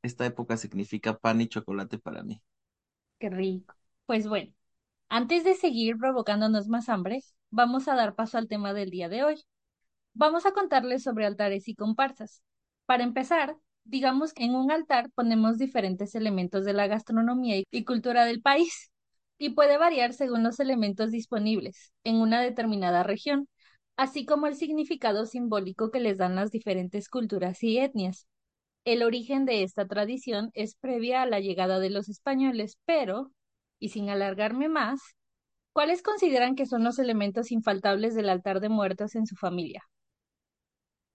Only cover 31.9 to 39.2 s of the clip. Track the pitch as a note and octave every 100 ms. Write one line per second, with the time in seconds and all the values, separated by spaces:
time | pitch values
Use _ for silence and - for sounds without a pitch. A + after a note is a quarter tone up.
31.9 | G3+ G#3 G3+ - C4+ C4+ A#3 G#3+ - -
32.9 | E4 A3+ G#3 C4+ _ _ _ _ _ A2
33.9 | G#3+ - G2+ G2 - G#3+ A#3+ D#4 D#4 A3
34.9 | C4+ - _ _ _ _ _ _ - D4
35.9 | F4 G#4+ G#4 F4+ C4 B3 C4+ C4 A#3+ A#3
36.9 | B3 B3 A3 G3+ G3 A#3 A3+ A3 G3 G3+
37.9 | G3+ A3 A3+ G3+ F#3 G3 F#3+ G#3+ A3 G3
38.9 | F#3 G#3 A3+